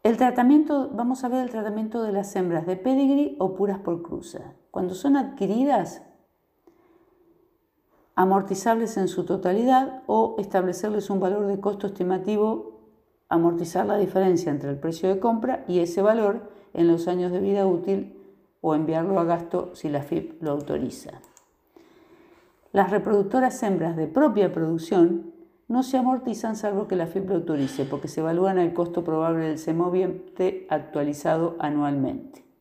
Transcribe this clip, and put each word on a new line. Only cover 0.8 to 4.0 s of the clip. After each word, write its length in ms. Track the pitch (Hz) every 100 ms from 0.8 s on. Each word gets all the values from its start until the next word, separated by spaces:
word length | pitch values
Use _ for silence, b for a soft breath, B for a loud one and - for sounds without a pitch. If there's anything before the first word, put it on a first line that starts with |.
| 254
vamos 300 | 208 240 254
a 60 | 254
ver 120 | 254
el 60 | 247
tratamiento 540 | 220 214 214 220 233
de 80 | 220
las 240 | 196 196 196
hembras 320 | 180 170 165
de 80 | 185
pedigree 600 | 254 262 277 277 285 -
o 160 | 190 190
puras 240 | 202 196
por 240 | - 170